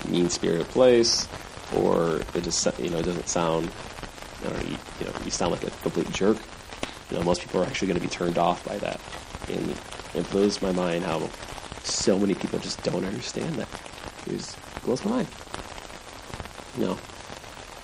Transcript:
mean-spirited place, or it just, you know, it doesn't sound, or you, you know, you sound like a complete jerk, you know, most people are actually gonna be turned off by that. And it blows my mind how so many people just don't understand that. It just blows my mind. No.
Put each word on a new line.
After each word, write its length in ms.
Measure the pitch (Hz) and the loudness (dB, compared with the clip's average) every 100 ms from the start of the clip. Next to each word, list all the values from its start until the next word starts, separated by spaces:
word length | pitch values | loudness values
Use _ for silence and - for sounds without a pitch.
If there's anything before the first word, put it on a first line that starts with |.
| - | 0
mean-spirited 600 | 87 87 - 90 85 80 | 4 4 2 2 2 2
place, 600 | 123 127 120 117 - - - - - - 90 | 8 10 10 8 4 -2 -8 -12 -12 0 4
or 460 | 50 50 82 80 - | 6 6 4 2 0
it 100 | 87 | -2
just, 220 | 87 - - - | 0 2 0 0
you 100 | 87 | 0
know, 100 | 82 | 0
it 60 | 87 | 0
doesn't 220 | 85 - | 0 0
sound, 420 | 87 85 82 82 - - - - - - - - | 2 4 2 0 -6 -10 -10 -12 -12 -12 -6 -4
or 80 | - | -2
you, 140 | - - - - | -4 -4 -8 -8
you 60 | - | -6
know, 80 | - 90 | -4 -4
you 60 | |
sound 200 | - 90 | 0 2
like 120 | 82 | 2
a 60 | - - | -2 -2
complete 280 | - 85 - | -2 0 0
jerk, 260 | - 98 107 - - - - - - - | 4 4 4 0 -14 -14 -8 -8 -8 -4
you 80 | 90 | 2
know, 60 | |
most 180 | 85 90 | 4 4
people 200 | - 92 | 2 0
are 40 | 80 | 2
actually 240 | - 95 | 2 2
gonna 100 | 87 | 2
be 80 | 90 | 0
turned 300 | - 87 85 | 0 2 4
off 260 | 87 90 | 4 4
by 140 | - 104 | -2 -4
that. 240 | - - - - - - - | -4 -6 -8 -12 -10 -8 -4
And 260 | 50 - - - - - | -2 -2 -4 -8 -12 -4
it 160 | 82 87 | -4 2
blows 300 | 98 101 98 | 6 6 4
my 100 | 98 | 0
mind 320 | 90 90 85 | 2 2 2
how 260 | 90 80 78 - - - - - | 0 0 -2 -6 -12 -12 -12 -8
so 340 | - - - 98 | -4 2 4 6
many 180 | 101 90 | 4 2
people 240 | - - | 0 -4
just 220 | 92 - | -4 -4
don't 200 | - 90 | -2 0
understand 520 | 95 117 - - 170 156 | 0 -4 -4 -4 -4 -4
that. 120 | - - - - - - - | -6 -8 -12 -12 -12 -10 -6
It 100 | 101 | -6
just 200 | - - - - | -6 -12 -12 -6
blows 200 | - - | -2 0
my 80 | 202 | 2
mind. 160 | 247 175 - - - - - - - - - - - - - - - | 0 -2 -6 -10 -10 -10 -12 -12 -14 -14 -14 -10 -10 -10 -12 -10 -2
No. 200 | 98 95 - - - - - - - - | -2 -2 -6 -14 -14 -14 -14 -14 -14 -14